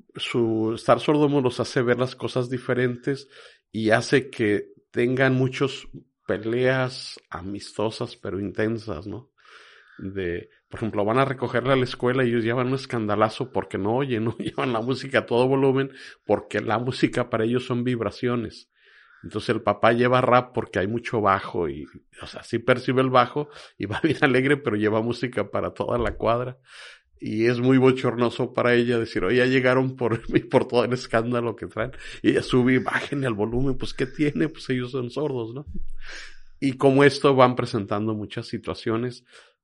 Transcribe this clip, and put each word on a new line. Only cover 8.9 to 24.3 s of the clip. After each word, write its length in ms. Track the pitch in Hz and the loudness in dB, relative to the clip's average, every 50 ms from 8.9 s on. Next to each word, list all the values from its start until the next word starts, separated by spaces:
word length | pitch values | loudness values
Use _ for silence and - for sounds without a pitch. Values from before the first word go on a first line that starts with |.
| 85 76 - | -10 -10 -10
¿no? 240 | 101 90 117 - _ _ _ _ - - - - - - - _ _ - - | -10 -12 -12 -14 _ _ _ _ -20 -20 -20 -20 -20 -20 -20 _ _ -16 -14
De, 520 | - 95 98 98 92 85 87 85 - - _ _ _ _ | -12 -10 -6 -6 -4 -4 -4 -6 -8 -14 _ _ _ _
por 100 | - - | -10 -6
ejemplo, 260 | 117 104 92 104 101 | -6 -4 -2 0 0
van 140 | 107 117 131 | 2 2 2
a 60 | 139 | 0
recogerla 500 | 135 127 - 123 - 123 117 120 135 135 | 0 -2 -4 -4 -2 -2 0 2 2 2
a 20 | |
la 80 | 131 127 | 2 0
escuela 400 | - - - 123 123 127 131 127 | -2 -4 -2 0 0 2 2 2
y 40 | 117 | 2
ellos 160 | 117 120 110 | 2 0 0
llevan 240 | 113 120 131 123 127 | 0 0 0 0 -2
un 60 | 135 | -2
escandalazo 760 | 131 - - 123 117 107 104 104 107 107 110 - - 127 - | -4 -4 -6 -4 -2 -2 0 2 2 2 2 0 -2 -8 -6
porque 260 | - 98 - - - 95 | -4 -4 -4 -4 -4 -2
no 180 | 98 107 117 | -2 0 0
oyen, 280 | 131 143 131 117 107 113 | 0 0 -2 -2 -2 -2
¿no? 120 | 117 - | -2 -4
<laughs> 20 | - | -4
Llevan 340 | 196 - - 147 139 131 | -6 -6 -4 -4 -2 -2
la 80 | 113 110 | -2 -2
música 400 | 117 127 131 - - 135 127 110 | -2 -2 -4 -4 -2 0 0 0
a 60 | - | 2
todo 200 | - 120 120 127 | 2 4 4 4
volumen 460 | 131 139 135 139 135 131 135 135 - - - - - - _ _ | 4 4 4 4 4 4 2 0 -4 -6 -14 -20 -20 -20 _ _
porque 360 | - 104 - - - 107 104 | 0 0 0 0 -2 -4 -4
la 180 | 117 113 107 117 | -2 0 -2 -2
música 520 | 123 131 123 - 151 131 - 127 120 - | -2 -2 -2 0 0 0 0 0 -4 -2
para 140 | 120 110 110 | -2 -2 0
ellos 200 | 117 123 123 123 | 0 0 -2 -2
son 200 | - 117 120 120 | -2 -4 -2 -2
vibraciones. 840 | 127 127 113 104 101 - - 123 120 123 120 110 - - - - _ _ _ _ _ _ - - _ _ _ | -2 -2 -2 -2 -4 -4 -4 -4 -2 -2 -2 -6 -8 -10 -16 -20 _ _ _ _ _ _ -20 -20 _ _ _
Entonces 280 | - - - 107 - - | -14 -10 -8 -6 -2 -2
el 120 | 110 110 | -2 0
papá 300 | - 101 104 - 120 117 | 0 0 0 4 4 4
lleva 280 | 120 117 123 123 127 123 | 4 4 2 2 2 2
rap 320 | 127 117 123 123 120 - | 4 4 4 4 2 0
porque 280 | - 113 104 - - 98 | -4 -6 -6 -4 -2 -2
hay 60 | 95 | -2
mucho 340 | 104 117 117 - - 123 110 | -2 -4 -6 -6 -4 -2 0
bajo 480 | 104 98 95 98 - - - 95 85 73 | 2 2 2 2 0 -4 -4 -4 -4 -4
y, 180 | 71 73 67 - - - _ _ _ - | -4 -8 -12 -16 -18 -20 _ _ _ -18
o 60 | - | -16
sea, 160 | - - - | -16 -16 -16
sí 160 | - - 180 180 | -8 -6 -6 -2
percibe 420 | - 170 156 120 - 139 127 127 | 0 0 0 0 0 0 0 2
el 80 | 131 131 | 2 4
bajo 380 | 127 123 123 - - 147 147 - - - - - _ - | 4 4 4 2 0 -6 -8 -8 -12 -20 -20 -18 _ -10
y 80 | 101 | -8
<laughs> 0 | |
va 140 | 98 104 - | -6 -4 0
bien 160 | - 156 - - | 0 0 2 2
alegre, 340 | 156 135 | 2 4